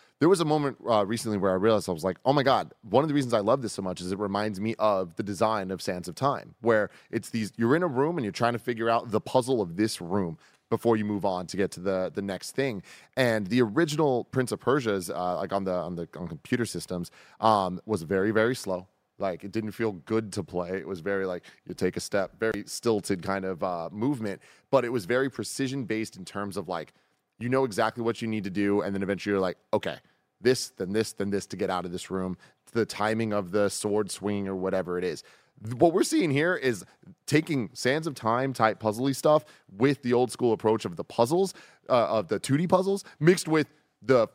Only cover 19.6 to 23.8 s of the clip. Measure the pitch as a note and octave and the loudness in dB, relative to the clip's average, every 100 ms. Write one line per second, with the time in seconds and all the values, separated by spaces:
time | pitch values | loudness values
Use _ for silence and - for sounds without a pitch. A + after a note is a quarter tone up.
19.6 | G#2+ G2 A2+ F#2 - A2 G#2+ F#2+ E2 F2+ | -6 -4 -4 -4 -4 -2 -2 -6 -6 -6
20.6 | F2 F#2+ E2 F#2 E2+ G2 F#2+ F2+ - - | -4 -6 -6 -8 -4 -4 -2 -6 -10 -18
21.6 | - F2 F#2 F#2 - G2+ F#2 - A2+ G#2 | -14 -2 -2 -2 -2 -2 -2 -2 -2 -2
22.6 | - - A#2 G#2 - F#2+ F#2 G2 F#2+ E2+ | -6 -4 0 0 0 -4 -2 -4 -4 -4
23.6 | F#2+ F2 | -4 -4